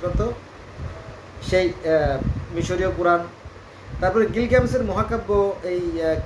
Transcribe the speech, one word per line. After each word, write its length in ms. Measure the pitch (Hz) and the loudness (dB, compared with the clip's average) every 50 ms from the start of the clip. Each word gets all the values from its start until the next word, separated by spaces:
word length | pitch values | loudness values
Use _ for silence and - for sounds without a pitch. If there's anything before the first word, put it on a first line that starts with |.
করত, 300 | 175 180 - 160 214 240 240 - - - - - - - - - - - - - - - - - - - - - | -2 0 0 2 2 0 -2 -4 -10 -16 -18 -18 -18 -16 -12 -10 -10 -10 -10 -12 -12 -14 -14 -16 -16 -18 -16 -10
সেই, 260 | - - 185 185 185 170 | -2 2 2 2 4 2
আহ, 500 | 175 - 165 160 160 156 147 143 135 135 - - - - - - 170 | 0 -2 0 2 4 4 4 2 0 0 0 -2 -2 -2 -6 -6 -4
মিশরীয় 360 | 170 170 - 180 180 190 185 170 | -4 -2 -2 -2 0 0 0 0
কোরআন, 240 | 175 175 175 170 170 170 175 - - - - - - - - - - - - - - | 2 4 4 4 2 0 -4 -12 -16 -18 -18 -18 -18 -20 -20 -20 -18 -14 -12 -4 0
তারপরে 260 | 180 190 185 226 214 | 0 2 4 4 2
গিলগ্যামেশের 580 | - - 226 240 226 254 247 247 240 254 247 226 | 2 2 0 2 4 6 4 6 4 2 0 0
মহাকাব্য, 720 | 202 185 208 220 226 233 220 - 202 208 202 196 196 185 - | 0 0 0 0 0 -2 -2 0 2 2 4 4 2 0 -2
এই, 400 | 165 180 180 180 175 170 165 165 | -4 -2 -2 -2 -2 -2 -2 0
আহ, 180 | 160 160 160 156 - | 2 2 2 0 0